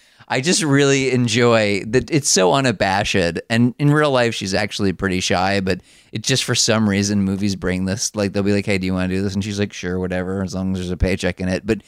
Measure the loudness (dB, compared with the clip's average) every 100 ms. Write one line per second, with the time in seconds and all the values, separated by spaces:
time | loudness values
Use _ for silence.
0 | _ _ -6 -4 0 0 2 4 4 4
1 | 2 2 2 2 4 4 2 0 0 0
2 | 2 -2 0 2 4 4 2 0 0 0
3 | 0 0 0 -2 -2 2 2 2 2 4
4 | 4 2 0 -2 -4 -2 -2 -2 -2 0
5 | -2 -2 0 0 2 0 0 -4 -6 -20
6 | _ -10 -2 -2 0 -2 2 2 2 2
7 | 2 0 0 0 -2 -2 -4 -2 -2 -4
8 | -4 -2 -4 -2 0 0 0 -2 -2 -2
9 | -2 -2 -2 -4 -4 -4 -4 -4 -6 -4
10 | -2 -4 -4 -4 -4 -4 -4 -4 -4 -2
11 | -2 0 -4 -4 -4 -4 -2 -4